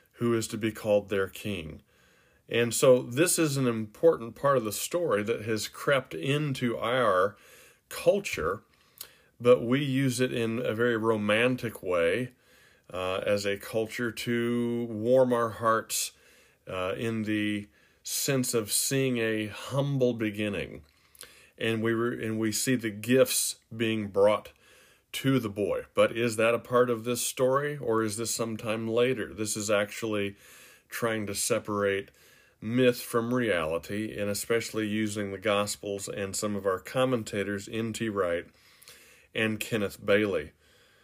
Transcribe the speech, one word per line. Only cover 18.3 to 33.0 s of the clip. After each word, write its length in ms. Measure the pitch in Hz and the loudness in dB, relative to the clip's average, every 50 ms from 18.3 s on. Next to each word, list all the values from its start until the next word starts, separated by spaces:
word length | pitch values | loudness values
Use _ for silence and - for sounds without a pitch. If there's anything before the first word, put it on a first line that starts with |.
| 143 131 123 - - | 0 0 0 0 0
of 200 | 120 107 104 - | -2 -2 0 -2
seeing 460 | - - - 139 135 135 131 127 120 | -2 0 0 0 0 0 0 0 0
a 280 | 113 110 110 110 110 | 0 0 -2 -2 -4
humble 680 | 104 98 - - - 120 131 139 143 143 135 127 123 123 | -6 -8 -10 -10 -6 -2 -2 0 0 2 2 2 2 2
beginning. 680 | 113 113 107 101 104 107 107 101 87 69 53 50 73 - _ _ _ _ _ _ - - - - - - - _ - | 2 -2 -2 -2 -2 -2 -2 -2 -4 -6 -6 -10 -14 -18 _ _ _ _ _ _ -20 -20 -20 -20 -20 -20 -20 _ -6
And 240 | - 113 113 110 110 | -4 -2 -2 0 0
we 120 | 117 117 | 0 0
re-, 280 | 113 117 120 123 123 - | 0 0 -2 -2 -4 -6
and 160 | 107 110 110 | -4 -4 -2
we 140 | 113 110 107 | -2 -2 -2
see 240 | - - - 127 | -2 0 0 0
the 140 | 120 110 113 | 0 0 -4
gifts 680 | 101 104 107 117 - 131 127 - - - - - - - _ - 113 | -6 -6 0 4 6 6 6 6 4 -2 -2 -2 -4 -8 _ -12 -6
being 340 | 113 117 113 110 110 104 101 | -2 0 0 0 0 -2 -2
brought 440 | 95 98 98 104 104 101 - - - _ _ - - - - _ _ _ _ _ - | 4 6 6 6 6 4 0 -8 -20 _ _ -20 -20 -20 -20 _ _ _ _ _ -8
to 260 | - - 135 135 131 | -2 0 2 2 2
the 100 | 113 104 | 2 0
boy. 380 | 101 107 101 90 - - - - - | -4 -2 -2 -2 -2 -4 -4 -4 2
But 200 | - 104 110 120 | 4 4 4 4
is 220 | 113 117 120 113 | 0 -2 -2 0
that 160 | 110 113 113 117 | 2 2 2 2
a 60 | 113 | 0
part 320 | - - 127 123 123 123 | -2 0 4 4 4 4
of 140 | 120 113 110 | 2 -2 -2
this 180 | 120 123 117 - | -4 -4 -2 -2
story, 560 | - - - 131 127 131 139 143 147 147 147 | -4 -2 0 2 2 2 2 0 -2 -6 -6
or 240 | - 117 113 110 110 | -2 0 2 2 2
is 160 | 107 98 110 | 0 -2 -4
this 120 | 117 110 | -4 -4
sometime 560 | - - 117 113 113 107 - 117 107 113 113 | -4 -4 -4 -4 -6 -6 -4 -4 -4 -4 -2
later? 460 | 113 110 117 120 127 131 110 98 - 87 | 0 2 2 2 2 2 -2 -4 -8 -6
This 240 | 95 110 107 - | -6 -6 -4 -4
is 140 | 110 104 104 | -4 -2 0
actually 680 | 110 101 104 101 - - - 113 107 104 101 98 98 - - - - - - - - - _ - | 2 2 2 0 -4 -6 -4 -4 -2 -2 -2 -4 -6 -10 -20 -20 -20 -20 -20 -20 -20 -20 _ -14
trying 360 | - - - 113 110 110 104 98 | -8 -4 -2 -2 -2 -2 -4 -6
to 60 | 101 | -4
separate 760 | 101 - - 117 110 104 - 107 101 101 101 98 98 101 - - _ - - - - _ _ _ - | -4 -2 0 0 0 -2 -2 -2 0 2 2 0 0 -4 -8 -16 _ -20 -20 -20 -20 _ _ _ -12
myth 400 | - 107 117 123 127 123 120 - | -8 -2 2 4 4 4 4 2